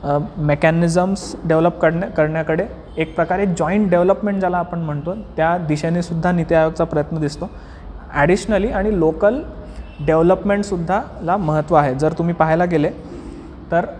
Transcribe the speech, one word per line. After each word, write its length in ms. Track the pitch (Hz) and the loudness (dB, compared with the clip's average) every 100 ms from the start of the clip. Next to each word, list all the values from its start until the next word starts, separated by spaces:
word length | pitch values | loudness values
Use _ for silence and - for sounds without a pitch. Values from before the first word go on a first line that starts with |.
अ, 140 | 147 143 147 - | 0 -2 -2 -2
mechanisms 1000 | 147 143 160 165 170 165 185 196 - - | 0 2 2 4 2 2 2 -2 -6 -8
develop 340 | 165 160 170 170 | 0 4 4 2
करण्या-, 320 | 160 165 196 | 0 0 -4
करण्याकडे 560 | - 156 160 160 160 202 - - - | 0 0 0 -2 -2 -2 -8 -12 -6
एक 180 | 160 | -4
प्रकारे 320 | - 165 185 202 | -2 0 0 0
joint 440 | 170 160 202 208 | 0 0 2 4
development 500 | 175 180 190 208 196 | 4 4 2 0 0
ज्याला 180 | 185 180 | 0 0
आपण 200 | 175 170 | -2 -4
म्हणतो 360 | 160 147 160 | -4 -4 -6
त्या 440 | 202 202 - 160 180 | -8 -8 0 0 0
दिशेने 440 | 156 151 165 170 | 0 -2 0 0
सुद्धा 300 | 175 165 175 | -2 -2 0
नीति 220 | 175 165 | 0 2
आयोगचा 300 | 165 160 160 | 4 4 2
प्रयत्न 340 | 160 156 147 160 | 0 0 -2 -2
दिसतो. 320 | 147 147 185 - - - - - - | -4 -4 -10 -12 -18 -18 -16 -16 -8
Additionally 540 | 147 147 202 - 208 208 | 2 4 4 2 0 0
आणि 300 | 202 202 202 | 0 0 2
local 440 | 160 160 202 262 330 - - - - - 147 | 2 4 2 2 -6 -12 -14 -14 -16 -6 0
डेव्हलपमेंटसुद्धाला 1300 | 160 170 185 202 202 202 190 165 196 - - 165 196 | 4 4 4 2 0 0 -4 -2 -2 -2 -8 -2 -2
महत्त्व 380 | 160 156 151 | 0 0 2
आहे. 200 | 165 143 | 4 4
जर 180 | 131 156 | 2 0
तुम्ही 220 | 165 170 | 0 -2
पाहायला 300 | 170 160 160 | 2 2 4
गेले 260 | 180 165 151 - - - - - - - - | 2 2 2 -2 -14 -14 -14 -14 -16 -18 -2
तर 140 | 170 - | -2 -2